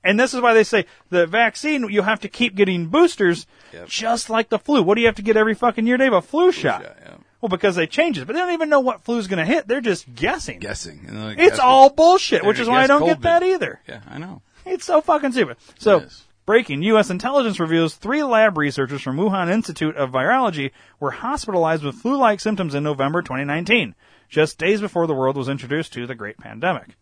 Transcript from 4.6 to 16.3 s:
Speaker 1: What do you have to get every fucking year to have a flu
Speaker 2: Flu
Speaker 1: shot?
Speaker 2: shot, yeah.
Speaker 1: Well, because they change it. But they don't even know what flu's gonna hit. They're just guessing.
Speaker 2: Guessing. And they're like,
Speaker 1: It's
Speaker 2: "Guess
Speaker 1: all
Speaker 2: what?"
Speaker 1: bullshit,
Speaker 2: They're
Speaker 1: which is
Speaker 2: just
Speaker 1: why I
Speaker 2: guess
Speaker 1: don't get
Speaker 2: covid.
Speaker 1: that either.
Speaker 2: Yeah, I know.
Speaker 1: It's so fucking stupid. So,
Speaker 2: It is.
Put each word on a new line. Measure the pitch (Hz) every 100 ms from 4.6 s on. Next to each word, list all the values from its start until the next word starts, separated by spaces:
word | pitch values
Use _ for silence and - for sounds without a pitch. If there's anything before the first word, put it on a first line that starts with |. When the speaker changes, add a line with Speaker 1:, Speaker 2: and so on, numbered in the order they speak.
| - 285
Speaker 1:
What | 170 214
do |
you | 226
have | 220
to |
get | 202 214
every | 214
fucking | 214 247 220 226
year | 247
to |
have | 269
a | 190
flu | - 294 359
Speaker 2:
Flu |
Speaker 1:
shot? | - 147 101
Speaker 2:
shot, | - -
yeah. | 50 50 _ _
Speaker 1:
Well, | 233
because | 180 202 175
they | 160
change | - 330 190
it. | 170
But |
they | 285
don't | 359
even | 339 311
know | 294
what | 254 220
flu's | - 233 190
gonna | 190
hit. | 160 302 202
They're | 262
just | 233 175 -
guessing. | 120 185 320 - 92
Speaker 2:
Guessing. | - 107 - - -
And | 104
they're |
like, | 107 107
Speaker 1:
It's | 349
Speaker 2:
"Guess | -
Speaker 1:
all | 254 269 269
Speaker 2:
what?" | 277
Speaker 1:
bullshit, | 330 381 - 247
Speaker 2:
They're | 208
Speaker 1:
which | 214
is |
Speaker 2:
just | 233
Speaker 1:
why | 254
I |
Speaker 2:
guess | 262
Speaker 1:
don't | 285 330
get | 320
Speaker 2:
covid. |
Speaker 1:
that | 339 339
either. | 359 370 160 - -
Speaker 2:
Yeah, | 113 -
I | 135
know. | 175 - _ _
Speaker 1:
It's | 370 370 -
so | 311
fucking | 311 302 285
stupid. | 247 156 117 _ _
So, | 214 180
Speaker 2:
It |
is. | - - _